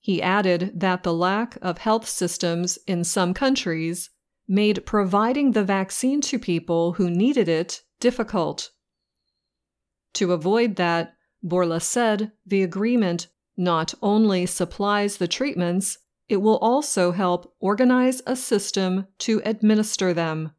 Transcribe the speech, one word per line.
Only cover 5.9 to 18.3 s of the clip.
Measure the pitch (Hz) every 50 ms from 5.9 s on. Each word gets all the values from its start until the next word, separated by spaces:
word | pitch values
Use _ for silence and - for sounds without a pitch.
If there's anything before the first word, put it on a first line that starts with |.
| - - - 254 277 294
to | 269 - - 220
people | - - 175 165 165 - 170 170 170 175
who | 170 - 190 175
needed | 170 175 208 262 294 277 202 165
it | 165 160 175 170 - - _ _ _ _
difficult. | - 247 247 - 220 214 - 196 165 147 - - - - _ _ _ _ _ _ _ _ _ _ _ _ _ _ _ _ _ _ _ _ _ _ _ _ _ _ _ _
To | _ - 202 175
avoid | 180 165 151 180 208 233 233 240 196
that, | 185 180 170 170 170 165 - _ _ _ _ _ _
Bourla | - 175 170 180 180 170 165 160
said | - - - 240 240 226 214 202 220 214 _ _ _
the | 185 202 196
agreement | 190 175 175 190 208 233 247 247 214 180 170 170 - _ _ _ _ _ _
not | - 180 180 170 160 165 170 - _
only | - 202 202 214 220 214 196 185 180
supplies | 175 - - 185 175 - - 202 202 208 208 202 202 202
the | - 185
treatments, | 175 - - 262 294 - - 180 175 175 190 190 - - - _ _ _ _ _ _
it | 220
will | 196 196 220 220 -
also | - 226 247 285 294 - - 202 180 175
help | 175 185 196 180 175 175 - - _ _
organize | - 190 208 202 254 247 254 254 254 254 254 254 -
a | -